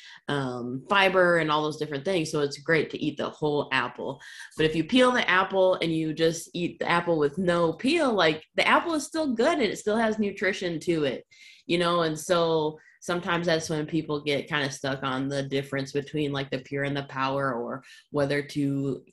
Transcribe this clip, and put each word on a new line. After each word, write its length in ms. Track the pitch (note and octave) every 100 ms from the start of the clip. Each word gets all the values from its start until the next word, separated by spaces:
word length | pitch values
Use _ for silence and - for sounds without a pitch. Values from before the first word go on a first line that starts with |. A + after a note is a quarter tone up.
| - - -
um, 560 | C#3+ C3 B2 A#2+ C3 -
fiber 480 | G3+ F#3+ F#3 F3+ E3+
and 140 | D#3
all 100 | D3+
those 160 | D3+ D3
different 280 | D3+ C#3 C#3+
things. 260 | F#3 D#3
So 100 | D3+
it's 160 | C#3+ C#3+
great 320 | C#3+ D#3+ -
to 80 | -
eat 180 | D3+ -
the 120 | A2
whole 400 | - D3+ D3 -
apple. 480 | C3 B2 - A2 C#3 - - - -
But 80 | D#3
if 100 | D#3+
you 80 |
peel 280 | D#3+ B3+ B3+
the 160 | B3 -
apple 460 | F3+ F#3+ F#3+ F#3 F#3
and 160 | E3 D#3+
you 180 | D#3
just 360 | D3+ E3 D#3+ - E3+
eat 240 | E3+ -
the 100 | -
apple 300 | E3+ E3+ E3
with 180 | C#3+ D#3+
no 360 | F3+ E3+ E3+
peel, 380 | D#3+ C4 E4+ C#4
like, 300 | G#3 D#3+ D#3 - -
the 120 | -
apple 280 | F4+ F4 D#4
is 100 | -
still 280 | D#4+ D4+
good 260 | A3 C4+ D#4+
and 40 | G#3
it 60 | E3
still 200 | - G#3+
has 200 | A3+ G#3+
nutrition 600 | G3+ G3 F#3+ F#3+ F3+ D#3+
to 220 | F3 E3
it, 220 | C#3 A2 - - - - -
you 100 | F3
know? 240 | E3+ F3
And 180 | D#3+ D#3
so 600 | - F3 E3 D#3+ D3+ D#3 - _
sometimes 460 | - F3 F#3 E3+ F3
that's 220 | D#3+ D#3+
when 160 | D#3 D3+
people 360 | D#3+ D#3 D3
get 260 | D3 C#3 -
kinda 240 | D3+ C3+
stuck 320 | - C#3 C#3
on 240 | C3+ C3 C3+
the 160 | C#3
difference 480 | C3+ C#3 C#3 C#3 C3+
between, 400 | C#3+ C#3 D3+ C#3+
like, 180 | C#3 C#3
the 80 | C3+
pure 240 | - C#3
and 120 | C#3 C#3+
the 80 |
power, 500 | C#3 C3 C3+ C#3 C#3
or 300 | A#2+ A#2+ C3+ - - _
whether 300 | D3 C#3 C#3+
to 600 | C#3+ D3 C#3 C#3 C#3 - -